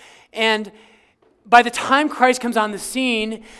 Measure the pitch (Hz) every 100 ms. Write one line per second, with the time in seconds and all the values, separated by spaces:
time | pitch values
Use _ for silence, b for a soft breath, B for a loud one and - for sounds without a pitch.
0 | B B B - 226 214 208 b b b
1 | b b _ _ 208 240 233 233 - 269
2 | 302 - 254 254 240 233 214 196 - 254
3 | 254 226 220 220 B B